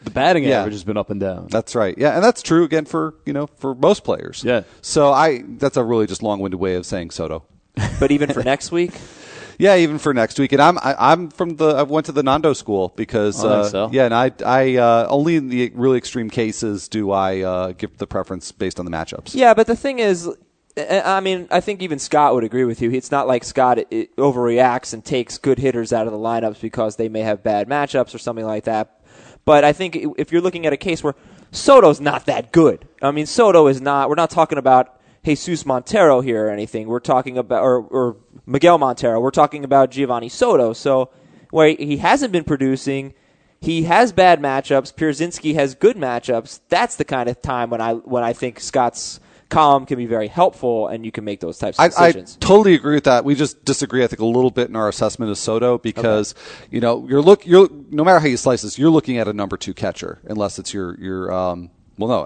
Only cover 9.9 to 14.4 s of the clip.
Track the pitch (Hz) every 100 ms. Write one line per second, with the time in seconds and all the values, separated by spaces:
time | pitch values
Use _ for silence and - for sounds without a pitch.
9.9 | 151 151 127 110 - 135 139 151 - 135
10.9 | - 127 170 170 - 175 156 156 139 143
11.9 | 151 151 143 135 143 156 131 - 101 90
12.9 | - 110 113 104 98 107 104 104 98 110
13.9 | 131 123 113 131 -